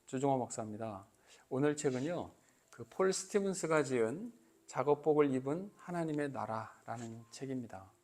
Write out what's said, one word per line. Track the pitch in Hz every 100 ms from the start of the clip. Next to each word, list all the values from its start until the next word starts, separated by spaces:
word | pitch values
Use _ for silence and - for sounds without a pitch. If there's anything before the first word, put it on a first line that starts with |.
| _
주종호 | 131 139 135
목사입니다. | 120 - 110 107 113 98 107 _ _ - _
오늘 | 127 147 147
책은요, | 143 127 143 170 92 - _ _ _
그 | - 117
폴 | - 190
스티븐스가 | 185 - 208 196 185 160 160
지은 | 139 127 110 147 233 - _ _ _
작업복을 | - 143 147 156 151 147 131
입은 | 135 160 202 -
하나님의 | - 175 160 147 143
나라라는 | 127 107 110 110 - - 117 117 113 117
책입니다. | - 135 131 113 92 95 _